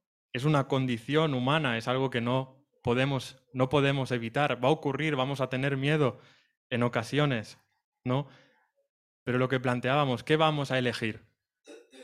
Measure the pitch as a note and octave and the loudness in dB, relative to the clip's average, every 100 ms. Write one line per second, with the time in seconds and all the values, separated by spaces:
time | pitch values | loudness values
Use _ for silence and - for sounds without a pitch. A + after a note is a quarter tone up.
0 | _ _ _ B2+ D3 D3 C3 C3+ C3 A2+ | _ _ _ -2 2 2 2 0 0 -2
1 | - D3+ D#3+ C3 B2 D#3 C#3 A2+ A#2+ B2+ | 0 0 2 0 0 0 0 -2 -2 -2
2 | C3+ B2 A#2+ C3 C3 - _ _ A#2+ A#2+ | 0 -2 0 -2 -4 -12 _ _ 0 2
3 | C#3 C3+ - - _ B2+ C3+ D3 C#3 C#3 | 2 0 -6 -16 _ -2 2 4 2 0
4 | B2+ B2 A2+ B2+ D3 A#2+ B2+ D#3 D3 C3+ | -2 -4 -2 -2 0 2 2 2 0 -4
5 | D#3 C#3 C3 C#3 - C3 C#3 C3+ C#3 D#3 | -2 -2 -2 -2 -4 -2 -2 0 0 2
6 | C3 - - _ _ _ _ A#2+ A#2+ A#2 | 2 0 -14 _ _ _ _ -2 0 0
7 | A2 C#3 D3 A#2+ G#2 - _ _ _ _ | -2 0 0 0 -6 -18 _ _ _ _
8 | B2+ C3 C#3+ - _ _ _ _ _ _ | -2 -2 -4 -14 _ _ _ _ _ _
9 | _ _ - B2 B2+ C3 B2+ B2 B2 C#3+ | _ _ -4 0 0 0 0 -2 0 2
10 | C#3 A#2+ - D#3 D#3 D3+ C3+ C3 B2 A2+ | 2 -2 0 2 2 2 -2 -2 -2 -2
11 | A2+ G#2+ - _ _ _ - - - - | -6 -6 -16 _ _ _ -20 -20 -20 -20